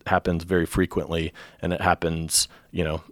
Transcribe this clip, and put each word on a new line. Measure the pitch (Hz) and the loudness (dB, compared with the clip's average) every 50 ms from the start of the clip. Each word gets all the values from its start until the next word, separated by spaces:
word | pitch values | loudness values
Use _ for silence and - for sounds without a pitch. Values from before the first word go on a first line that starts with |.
| - | -2
happens | - 95 90 - 92 87 82 82 | 0 2 2 2 2 0 0 0
very | 87 92 87 85 | 0 2 2 2
frequently, | - - 95 92 - - - 73 71 82 82 80 80 - - - - - - | 2 2 2 2 2 0 -2 -2 -2 -2 -2 -2 -4 -6 -10 -20 -20 -12 -6
and | - 87 87 | -4 -4 -2
it | - | 0
happens, | - 92 85 - - 82 82 82 82 76 - - - - - - _ _ | 2 2 2 2 0 -2 -2 -2 -4 -2 0 0 0 -2 -6 -20 _ _
you | - 85 | -4 -4
know, | 85 78 78 80 - - | -2 -2 -4 -6 -8 -4